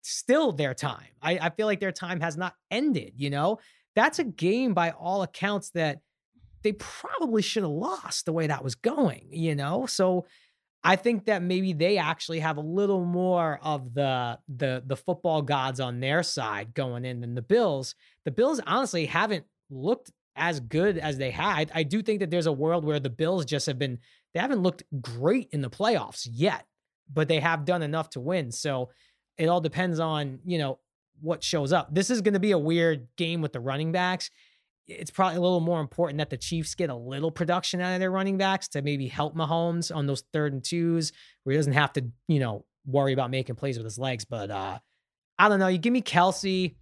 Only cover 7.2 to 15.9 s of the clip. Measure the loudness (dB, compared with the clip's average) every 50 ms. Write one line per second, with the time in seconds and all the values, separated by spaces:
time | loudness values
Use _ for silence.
7.2 | -2 2 2 2 2 2 -2 -2 -2 -2 -2 -2 -2 -4 -6 -6 -8 -8 -8 -6
8.2 | -4 -2 -2 0 0 0 -2 -2 -4 -6 -8 _ -2 -2 2 2 2 2 0 -4
9.2 | -14 -12 -6 -2 0 0 0 0 -2 -2 -2 -2 -2 -4 0 2 2 4 4 0
10.2 | -2 _ _ _ _ _ _ _ _ _ _ _ 4 4 4 4 4 2 0 2
11.2 | 2 0 0 0 2 0 0 2 2 0 2 2 2 4 4 2 2 0 -2 -4
12.2 | -6 -6 -4 -2 0 -2 -2 -2 -4 -2 0 0 2 2 2 2 2 0 0 2
13.2 | 2 2 4 4 2 0 -2 -2 -2 -4 -4 -4 -4 -6 -2 0 2 2 2 0
14.2 | -2 -4 -6 -8 _ -14 -6 -2 -2 -2 -2 -4 -4 -6 -8 -6 -2 -4 -4 -2
15.2 | 0 0 0 0 0 0 0 0 0 -2 -2 -4 -4 -4